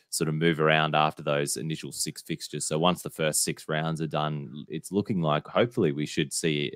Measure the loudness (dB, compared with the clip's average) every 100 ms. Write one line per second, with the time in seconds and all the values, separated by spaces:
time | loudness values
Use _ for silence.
0 | -6 -2 0 2 2 4 6 6 4 4
1 | 2 0 -2 0 0 -2 -4 -6 -6 -6
2 | -6 -8 -8 -8 -6 -6 -2 2 2 2
3 | -4 -2 0 2 0 -4 -2 -2 0 -2
4 | -2 -2 -2 -4 -8 -12 -10 -10 -2 -2
5 | 0 0 2 0 0 0 0 2 0 0
6 | -2 -2 -2 0 0 0 -2